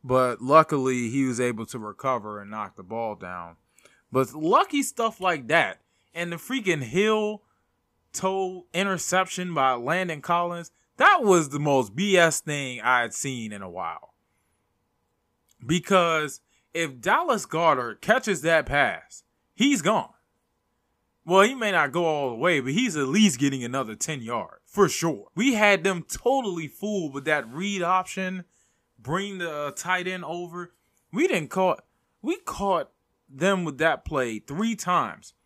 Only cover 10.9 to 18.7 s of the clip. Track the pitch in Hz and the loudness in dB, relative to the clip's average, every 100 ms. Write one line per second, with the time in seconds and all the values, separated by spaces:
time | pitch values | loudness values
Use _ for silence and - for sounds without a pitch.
10.9 | - 302 370 220 180 143 147 147 135 120 | 4 4 6 6 6 4 -2 2 2 2
11.9 | 110 202 185 165 - - 147 135 123 113 | -2 2 6 6 2 -6 -6 -6 -4 2
12.9 | 123 117 - 143 127 110 101 95 87 82 | 2 2 -4 -6 -6 -8 -10 -10 -8 -10
13.9 | 80 - _ _ _ _ _ _ _ _ | -10 -18 _ _ _ _ _ _ _ _
14.9 | _ _ _ _ _ _ _ 117 175 - | _ _ _ _ _ _ _ -2 -2 4
15.9 | 190 170 160 151 - _ _ _ 165 165 | 4 4 0 -2 -8 _ _ _ -6 -6
16.9 | 127 170 247 349 226 - 156 165 135 120 | -4 0 0 2 -2 -2 2 2 2 -2
17.9 | 107 - 247 - 170 156 160 131 | -8 0 2 2 -2 2 2 2